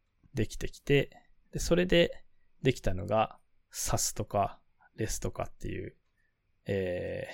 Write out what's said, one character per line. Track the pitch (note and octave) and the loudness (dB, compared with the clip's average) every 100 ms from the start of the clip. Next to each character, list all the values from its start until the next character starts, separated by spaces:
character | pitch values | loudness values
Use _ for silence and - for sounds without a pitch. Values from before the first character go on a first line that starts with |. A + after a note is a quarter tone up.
| _ _ _ | _ _ _
で | - G#2+ | -2 -2
き | - | -2
て | - | -8
き | - | -10
て、 | - C#3+ C3 - _ _ _ | 2 2 2 -6 _ _ _
で、 | D3+ | -6
そ | - | 2
れ | E3+ F#3 | 2 6
で | E3+ - - - _ _ _ | 6 4 0 -16 _ _ _
で | B2 | 0
き | - | 2
た | G#2+ | 0
の | F#2 F#2+ | -2 0
が、 | A2 A2 - _ _ _ | 2 2 -2 _ _ _
サ | - - A2 | -8 -2 0
ス | - | 0
と | - | -2
か、 | G#2+ G#2 G2 - _ _ _ - | -2 0 0 -2 _ _ _ -6
レ | A2 | -4
ス | - | -2
と | G2+ | -4
か | - | -4
っ | - | -8
て | - G2+ | -6 -8
い | F#2 F#2+ | -6 -8
う、 | - _ _ _ _ _ _ | -14 _ _ _ _ _ _
え | - G2+ F#2 F2+ F2+ F2+ - | -4 -2 0 -2 -4 -6 -8